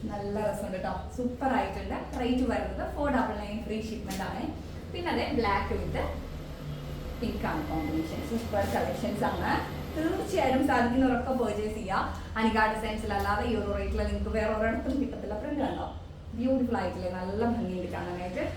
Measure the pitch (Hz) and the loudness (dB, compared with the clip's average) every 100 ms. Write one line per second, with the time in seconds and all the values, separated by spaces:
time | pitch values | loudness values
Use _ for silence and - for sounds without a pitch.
0 | 208 202 202 208 208 202 202 185 190 - | -4 -2 -2 0 0 0 -2 -2 -2 -4
1 | - - 247 - 269 226 185 - 196 330 | -6 -2 -2 0 2 2 0 -2 -4 -4
2 | - - 247 254 226 208 - - - - | -4 -2 2 4 4 2 0 -2 -4 -2
3 | 285 247 208 208 208 214 - 220 - 220 | 2 2 2 0 -4 -4 -2 -4 -4 -6
4 | 196 196 - 202 302 - - - - - | -4 -4 -4 -4 -4 -6 -8 -10 -8 -4
5 | 349 233 - 240 214 196 196 208 160 - | 0 0 2 2 4 2 2 0 0 0
6 | 156 - - 76 76 - 147 147 - - | -2 -2 -6 -8 -8 -8 -6 -6 -6 -6
7 | - - 226 - 202 160 151 311 - 320 | -6 -2 -2 -2 -2 -2 0 0 0 0
8 | 320 240 - 226 - 202 202 208 - 175 | 0 -2 -2 -2 0 0 2 2 0 0
9 | 226 - 254 - 233 392 - - - 320 | -2 0 0 2 0 0 -2 -6 -4 -2
10 | 320 381 - 349 285 262 277 254 233 262 | 0 0 2 2 4 4 6 6 4 6
11 | 262 240 262 240 220 208 214 226 185 196 | 6 4 2 2 2 0 -2 -2 -2 -2
12 | - - - 220 226 220 214 220 220 220 | -2 -4 -6 2 4 6 4 4 -2 -2
13 | 214 202 202 214 247 208 202 202 196 214 | 0 0 2 2 2 2 2 0 0 0
14 | 202 202 202 220 214 214 220 240 269 277 | 0 0 0 2 2 2 2 2 0 0
15 | 233 - 196 214 294 294 226 175 - - | 0 -2 -4 -4 -2 0 0 -2 -6 -8
16 | - - - 226 240 262 240 208 185 180 | -12 -12 -10 -2 2 4 4 2 0 -2
17 | 185 180 185 208 233 233 185 180 180 180 | -4 -2 -2 0 2 2 0 -2 -4 -4
18 | 180 180 180 185 330 | -4 -4 -4 -2 -4